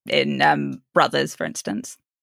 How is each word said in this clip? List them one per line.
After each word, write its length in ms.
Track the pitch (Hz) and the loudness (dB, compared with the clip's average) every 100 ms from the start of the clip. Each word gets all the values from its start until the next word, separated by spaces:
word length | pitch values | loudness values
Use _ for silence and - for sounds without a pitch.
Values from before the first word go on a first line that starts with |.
| - | -2
in, 360 | 147 139 139 | 0 0 2
um, 400 | 147 147 139 131 _ | 2 2 -2 -8 _
Brothers, 420 | 175 147 143 147 | 2 2 2 -2
for 100 | - 80 | -4 -8
instance. 500 | - - - - - _ _ | -8 -8 -8 -8 -16 _ _